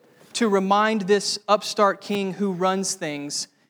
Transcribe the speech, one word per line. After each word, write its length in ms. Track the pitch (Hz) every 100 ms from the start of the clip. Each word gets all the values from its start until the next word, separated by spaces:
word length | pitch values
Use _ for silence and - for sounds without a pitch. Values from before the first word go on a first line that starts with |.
| _ _ -
to 160 | - 226
remind 520 | 196 190 202 214 220
this 380 | 185 202 196 - -
upstart 540 | 208 - - 196 180
king 320 | - 202 190
who 180 | 175 202
runs 440 | 175 185 190 185 -
things 520 | 160 147 143 - - _